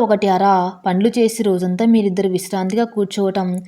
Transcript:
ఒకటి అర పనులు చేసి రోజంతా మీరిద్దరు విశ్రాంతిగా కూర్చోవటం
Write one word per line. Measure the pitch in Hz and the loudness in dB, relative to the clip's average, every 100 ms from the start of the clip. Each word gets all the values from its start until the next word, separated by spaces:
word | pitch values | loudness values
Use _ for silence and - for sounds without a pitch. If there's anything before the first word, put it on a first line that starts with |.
ఒకటి | 226 208 202 | 4 2 2
అర | 185 196 190 180 185 190 | 2 4 2 0 -4 -2
పనులు | 180 220 | 0 0
చేసి | 240 226 226 | 2 0 0
రోజంతా | 208 180 180 185 226 | -2 0 -2 0 2
మీరిద్దరు | 226 202 185 196 | 2 2 0 -2
విశ్రాంతిగా | 185 - 196 185 214 | -2 -4 -4 -2 -2
కూర్చోవటం | 233 220 196 208 196 196 180 180 | -2 -2 -4 -2 -2 -2 -4 -6